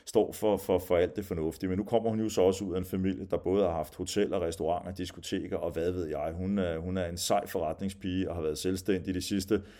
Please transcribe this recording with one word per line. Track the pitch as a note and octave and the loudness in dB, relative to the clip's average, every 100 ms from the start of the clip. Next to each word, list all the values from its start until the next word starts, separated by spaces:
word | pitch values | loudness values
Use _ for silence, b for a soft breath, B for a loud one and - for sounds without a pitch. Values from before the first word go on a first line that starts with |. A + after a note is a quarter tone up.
| - | 2
står | A2 G#2 | 4 4
for, | - G#2+ G2 | 2 2 4
for, | - F2+ | 4 2
for | - F2 | 4 4
alt | F2 - | 4 0
det | G2 | -6
fornuftige. | E2 D#2+ - F#2 | -2 -2 -2 -2
Men | F#2 | -2
nu | |
kommer | G2+ A2+ A2+ | 0 0 2
hun | A2 | 0
jo | A2 | 0
så | F#2+ | 4
også | F#2 F#2 G2 | 4 4 0
ud | |
af | F2+ | -2
en | F2+ | -2
familie, | F#2+ F#2+ - F#2+ | 0 0 -2 -2
der | E2+ | -2
både | E2+ G2 | 2 2
har | F2+ | 2
haft | E2 D#2 - | 0 -4 -6
hoteller, | F#2 G#2 F2+ F#2 | -4 0 0 0
restauranter, | E2+ E2 D#2+ F2 F#2 | -2 -2 -2 -2 -4
diskoteker | F#2+ F2+ - - F#2+ F2+ F2+ | -8 -8 -8 -4 -4 -2 -2
og | E2 | -2
hvad | D#2+ E2+ | 0 0
ved | F2+ D#2+ | 0 -2
jeg. | D2 D#2+ E2+ | -2 -4 -2
Hun, | F#2 G2+ | -2 0
øh, | F2 D#2+ | 0 -2
hun | F2+ F#2+ | -2 -2
er | E2+ | -2
en | F2+ | -2
sej | - G#2 - | 0 0 0
forretningspige | F#2 D#2+ E2 G2 - F#2+ F#2 D#2+ | -2 -2 -2 -6 -4 -2 0 0
og | E2+ | 0
har | |
været | D#2 D2+ | -2 0
selvstændig | F#2 F#2+ G2 F#2 F#2+ | 0 0 0 0 0
de | F2+ | -4
sidste, | - G2+ F#2+ G2+ B B | -2 -2 2 0 B B